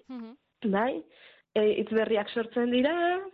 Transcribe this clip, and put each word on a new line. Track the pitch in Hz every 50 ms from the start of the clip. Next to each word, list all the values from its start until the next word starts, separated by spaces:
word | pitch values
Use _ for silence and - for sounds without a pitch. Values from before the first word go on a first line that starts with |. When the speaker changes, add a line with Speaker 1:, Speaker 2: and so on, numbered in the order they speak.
| _ -
Speaker 1:
Mhm. | 262 247 226 220 247 - _ _ _ _ - 214
Speaker 2:
bai, | 190 196 220 254 - - - - - - - - - _ _ _ _
e, | 220 214 214 - -
hitz | 214 -
berriak | 220 220 220 208 226 208 208 -
sortzen | - 240 226 233 - 247 240 240
dira, | 240 254 254 294 330 349 339 349 359 370 392 381